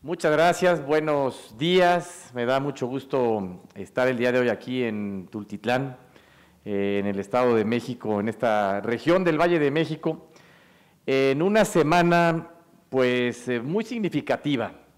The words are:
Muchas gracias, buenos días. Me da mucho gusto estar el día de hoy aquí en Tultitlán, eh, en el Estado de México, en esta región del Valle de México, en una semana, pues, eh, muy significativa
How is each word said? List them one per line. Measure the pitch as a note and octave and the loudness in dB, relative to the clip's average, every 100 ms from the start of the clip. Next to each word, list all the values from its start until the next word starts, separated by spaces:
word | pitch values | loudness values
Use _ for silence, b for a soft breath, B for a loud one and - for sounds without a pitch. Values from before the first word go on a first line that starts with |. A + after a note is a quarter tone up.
Muchas | C3+ F3 E3 | -8 -2 0
gracias, | D3+ E3+ E3+ F3+ E3+ C#3 | 4 4 4 2 2 2
buenos | D#3 D#3 D3 C3+ - - A2 | 0 2 0 0 -4 -18 -4
días. | D#3+ F3+ F3 F3 D#3+ - - | 2 4 6 4 -2 -16 -14
Me | B2 A#2+ | -4 0
da | C3+ | 0
mucho | C#3+ C#3+ B2 | 0 -4 -6
gusto | C3 C3 C#3 A#2+ A2 F#2 F2+ - - | -6 -4 0 2 0 -4 -10 -18 -16
estar | F#2 - B2+ | -8 0 0
el | B2 | 2
día | B2 | 0
de | B2 | 2
hoy | B2 | 0
aquí | G#2 - B2+ | -2 -4 -4
en | A#2+ G#2+ G2+ G2 F2 | -4 -4 -6 -8 -10
Tultitlán, | G#2+ G2+ G2+ A2 B2+ C#3 C3 b b b b b b | -12 -12 -8 -2 0 -2 -10 b b b b b b
eh, | - G2+ G2+ G2+ | -6 -2 0 -2
en | G2+ | -2
el | G2+ | -4
Estado | F#2+ B2 B2 | -2 0 2
de | A#2 G#2+ | 2 0
México, | A#2+ A#2+ A#2+ G#2+ G#2 | -2 -6 -10 -4 -2
en | G#2+ | -2
esta | G#2+ A#2+ G#2+ G2+ G2+ | -2 0 0 0 -2
región | G#2 A#2 D3+ F3+ F3+ | -4 -4 0 2 2
del | D#3 | 2
Valle | E3+ E3+ | 2 2
de | C#3+ | 0
México, | D3 D3 D#3 E3 D#3+ - b b b b b b b - | 0 -2 -4 -6 -8 -12 b b b b b b b -2
en | C3+ C3+ C3+ | 2 2 2
una | F3+ G#3+ G#3+ | 2 2 2
semana, | F3 D3 F3 E3+ E3+ E3+ E3 D#3 - _ _ _ | 2 4 4 4 4 4 0 -6 -20 _ _ _
pues, | B2+ B2+ B2 B2 A#2 - | 0 2 2 0 -4 -4
eh, | A#2+ | -4
muy | B2 F#3+ | -2 -4
significativa | A3 A#3+ F#3+ D3 - A3+ D3+ C#3 G#2 - _ | -4 -4 -4 -4 -2 -4 -2 -2 -4 -10 _